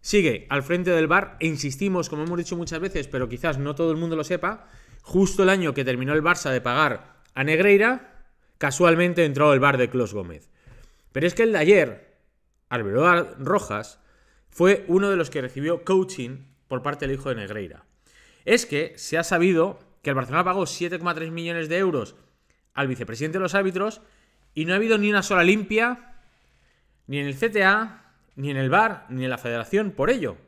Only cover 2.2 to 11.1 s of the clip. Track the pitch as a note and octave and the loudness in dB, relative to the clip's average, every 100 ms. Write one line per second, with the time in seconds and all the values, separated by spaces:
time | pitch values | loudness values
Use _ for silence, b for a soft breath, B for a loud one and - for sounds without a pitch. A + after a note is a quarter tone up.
2.2 | D#3+ F3 E3+ F3 D#3+ D#3+ F#3 D#3+ C3+ C3 | -4 -6 -6 -8 -8 -8 -6 -6 -6 -6
3.2 | B2 B2 E3+ C#3 C#3+ C#3+ E3 D#3+ E3 D#3+ | -6 -4 -4 -4 -6 -2 -2 0 -4 -4
4.2 | D3 F3+ F3 G#3+ b b b b - F3+ | -4 -4 -4 -8 b b b b -2 2
5.2 | F#3+ - F#3+ F#3+ E3 C3 C3 B2+ C3 D3+ | 2 4 4 4 0 -2 -2 -2 0 0
6.2 | D#3 F3 C#3+ B2+ B2 C3 D3 A#2 - _ | 2 0 0 -2 0 2 0 0 -10 _
7.2 | _ - C#3+ D#3+ G3 G3+ A3 B3+ - - | _ -4 0 4 6 6 4 0 -8 -20
8.2 | - _ _ _ C#3+ C3+ F3 E3 F3 F3 | -20 _ _ _ -4 4 4 4 2 2
9.2 | D#3 C#3 D3+ C3+ C#3+ C3 A#2+ B2+ A2 G#2 | 0 4 4 6 4 4 0 0 -2 -4
10.2 | F2 D2+ _ b b b b b b | -10 -14 _ b b b b b b